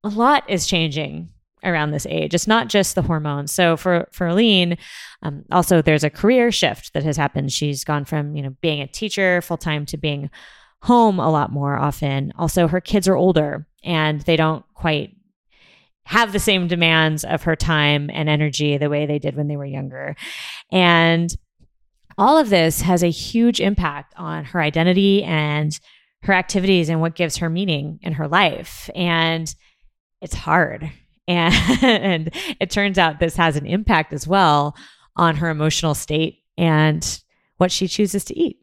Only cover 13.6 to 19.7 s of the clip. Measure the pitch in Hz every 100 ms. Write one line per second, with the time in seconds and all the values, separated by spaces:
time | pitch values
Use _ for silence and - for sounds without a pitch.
13.6 | 151 _ - 165 156 151 143 160 160 156
14.6 | _ _ 165 151 - _ _ _ _ _
15.6 | _ _ _ _ - 214 226 202 - 190
16.6 | 175 170 165 160 156 156 - 165 - 160
17.6 | - 156 147 147 147 - 151 151 151 135
18.6 | 147 143 147 147 151 147 147 135 147 147
19.6 | 139